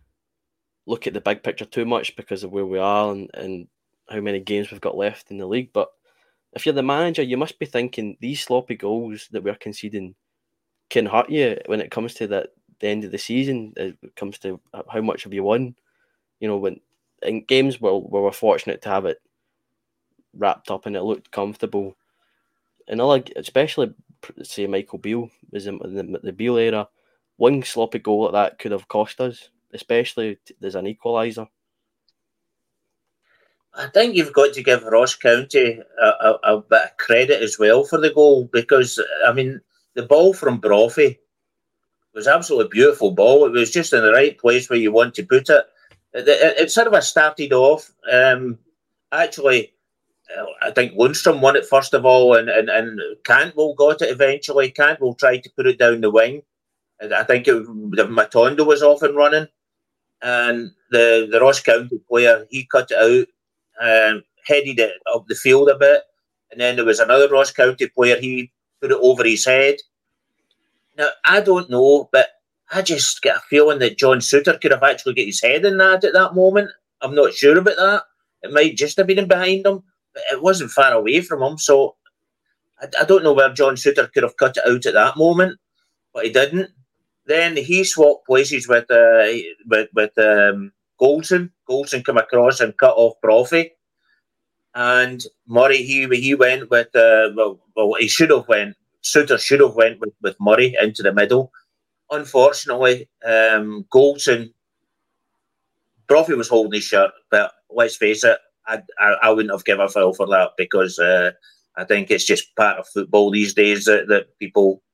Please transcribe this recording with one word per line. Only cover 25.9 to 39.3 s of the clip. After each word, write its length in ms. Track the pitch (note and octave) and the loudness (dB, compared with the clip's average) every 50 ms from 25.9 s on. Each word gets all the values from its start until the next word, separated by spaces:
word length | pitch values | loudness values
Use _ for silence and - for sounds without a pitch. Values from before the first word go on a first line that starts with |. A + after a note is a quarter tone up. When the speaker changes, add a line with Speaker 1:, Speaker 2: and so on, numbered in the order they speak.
| F#2+ G2 G2 G2+ F#2 - | -12 -12 -12 -12 -12 -12
Speaker 1:
the 120 | - G#2+ F2+ | -12 -12 -12
Beale 240 | F#2+ A2 A#2+ B2 A#2 | -8 -6 -4 -2 -2
era, 320 | A#2 A#2 A2 G#2+ G#2 _ _ _ _ _ _ _ _ _ _ - | -2 -2 -4 -6 -8 _ _ _ _ _ _ _ _ _ _ 0
one 260 | A2+ B2 C#3+ C3+ B2+ | 0 2 2 0 -4
sloppy 360 | - - A#2 A2+ A2 - A2+ | -8 -6 -6 -6 -6 -6 -10
goal 240 | - A2 G#2+ G#2 A2 | -6 -4 -2 -2 -2
like 100 | F2+ F2 | -2 -2
that 260 | G#2 G2+ - - - | -2 -2 -2 -4 -10
could 140 | - A2 G#2 | -12 -10 -10
have 160 | F#2+ - - | -10 -10 -8
cost 320 | - G#2+ G#2+ G#2+ - - | -6 -6 -6 -6 -6 -10
us, 280 | B2+ B2+ A#2 - - _ _ _ _ _ - | -10 -10 -10 -14 -20 _ _ _ _ _ -20
especially 640 | A2 - - A#2+ A#2 A#2+ - - - A2+ A2 G2+ _ _ | -18 -8 -4 -2 -2 -2 -4 -6 -8 -8 -8 -10 _ _
t-, 100 | _ - _ | _ -20 _
there's 160 | - G2 F#2 | -14 -12 -10
an 100 | F#2+ F#2+ | -10 -10
equaliser. 640 | G2+ A2 _ - A#2+ A#2 A2+ A2+ A#2 A2 A2+ A2 _ _ _ _ _ _ _ _ _ _ _ _ _ _ _ _ _ _ _ _ _ _ _ _ _ _ _ _ _ _ _ _ _ _ _ _ _ _ _ _ _ _ _ _ _ - | -10 -12 _ -8 -6 -4 -4 -4 -6 -8 -12 -16 _ _ _ _ _ _ _ _ _ _ _ _ _ _ _ _ _ _ _ _ _ _ _ _ _ _ _ _ _ _ _ _ _ _ _ _ _ _ _ _ _ _ _ _ _ -18
Speaker 2:
I 140 | - - - | -16 -10 -2
think 280 | - G3 A#3 B3 G#3 | 0 0 0 2 0
you've 180 | F3+ D#3 C#3+ - | -2 -2 0 2
got 200 | C#3+ C#3 C#3+ C#3 | 2 2 2 0
to 100 | C3+ B2 | -2 0
give 200 | B2+ B2 A#2+ A2+ | 0 0 0 0
Ross 320 | A2 A2 A2+ B2 B2+ - | 0 0 2 2 0 -2
County 640 | - - B2 A#2 B2 C3 - - C#3 B2+ A#2 A2+ A2+ - _ - A#2+ | -2 0 0 0 0 0 -2 0 0 0 0 -2 -6 -14 _ -10 -4
a, 40 | A2+ | -2
a, 340 | A2 G#2+ - A2+ A2 A2 - - | -2 0 2 0 0 0 0 0
a 180 | G#2 G#2+ G#2 | -2 -2 -2
bit 220 | G#2 - - A2 E2 | 0 2 2 2 2
of 140 | - _ - | 0 _ -10
credit 440 | - - A#2 A#2+ B2+ C3 D3 G2+ | -4 0 0 0 2 2 0 -2
as 160 | A2+ G#2 - - | -2 -6 -4 0
well 280 | G#2+ G#2 A2+ C3 C#3+ | 2 4 4 4 2
for 140 | - E3 D#3 | 0 -2 -2
the 140 | D3+ D#3 D3+ | 0 0 2
goal 360 | D3 D3 D3 C#3+ C3 B2 B2 | 4 6 6 6 4 2 -2
because, 500 | - A#2+ A#2 - C#3+ C3 B2+ B2 - A2+ G#2 - C#2+ D2+ F#2+ | -4 -4 0 2 2 2 2 0 -2 -8 -8 -6 -4 -2 -2
I 60 | B2 | 0